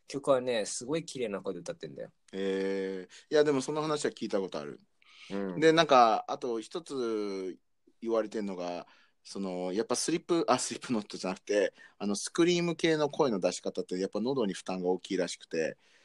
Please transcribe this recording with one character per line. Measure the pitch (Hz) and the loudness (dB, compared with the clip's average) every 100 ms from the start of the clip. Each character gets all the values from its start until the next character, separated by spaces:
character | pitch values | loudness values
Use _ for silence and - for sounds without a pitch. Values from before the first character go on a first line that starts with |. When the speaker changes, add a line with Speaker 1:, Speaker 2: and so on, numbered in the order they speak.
| - | -12
Speaker 1:
曲 | 139 143 | -4 2
は | 131 | 2
ね、 | 127 117 98 | 2 -2 -2
す | - | -6
ご | 123 165 | -4 -4
い | |
綺 | 160 131 | -4 -6
麗 | 110 | -4
な | 95 | -4
声 | 95 | -6
で | 87 | -8
歌 | 85 | -8
っ | - | -10
て | 71 | -10
ん | |
だ | 69 | -12
よ。 | 57 _ _ | -14 _ _
Speaker 2:
え | 95 98 95 95 98 95 95 90 | -4 -2 0 -2 -2 -4 -6 -10
ー、 | - - | -16 0
い | 151 | 4
や、 | |
で | 151 | 4
も | 135 | 4
そ | 143 | 0
の | 151 | -2
話 | 156 147 | -2 -2
は | 123 | -2
聞 | - 107 | -4 -2
い | |
た | 104 | -2
こ | 92 | -2
と | 78 | -6
あ | |
る。 | 73 60 _ _ - - - | -10 -14 _ _ -20 -20 -8
Speaker 1:
う | 135 | -6
ん。 | 196 170 | -4 4
Speaker 2:
で、 | 160 | 6
な | 160 | 6
ん | 156 | 8
か、 | 131 113 98 - | 8 8 6 -2
あ | 127 | -6
と | 127 113 | -4 -4
一 | 110 180 | -6 -10
つ | - 139 117 110 104 95 92 - _ _ _ - | -8 -4 -2 -2 -2 -4 -6 -10 _ _ _ -10
言 | 113 | -2
わ | 113 | 0
れ | 107 | 0
て | 110 | -4
ん | 101 | -4
の | 90 | -4
が、 | 87 87 - - _ _ | -6 -6 -10 -20 _ _
そ | - 98 | -12 -6
の、 | 95 90 92 | -4 -4 -2
や | 98 | -2
っ | 117 | 0
ぱ | 123 | -2
ス | - | 0
リ | 170 | -2
ッ | |
プ、 | - 170 - | 0 0 4
あ、 | 127 | 2
ス | - | 2
リ | 117 | -6
ッ | - | -2
プ | |
ノ | 110 | -2
ッ | - | -4
ト | 92 | -6
じ | 92 | -6
ゃ | |
な | 95 | -6
く | |
て、 | - 101 92 - - - | 0 2 2 -2 -20 -8
あ | 101 | -4
の、 | |
ス | 101 - | -4 -4
ク | - 170 | 2 4
リ | 175 | 4
ー | |
ム | 170 160 | 0 0
系 | 165 156 | 2 2
の | 147 | 0
声 | - 143 | 2 2
の | 98 | 2
出 | 90 | 0
し | - | -2
方 | - - | -6 -6
っ | |
て、 | - 92 | -6 -4
や | 95 | -4
っ | |
ぱ | 104 | -2
喉 | 120 143 101 | -2 0 0
に | |
負 | 87 | -2
担 | - 92 | -6 -4
が | 90 | 0
大 | 90 | -2
き | - | -2
い | 92 | -2
ら | 85 | -2
し | - | -4
く | - | -6
て。 | 80 78 - _ _ | -2 -2 -4 _ _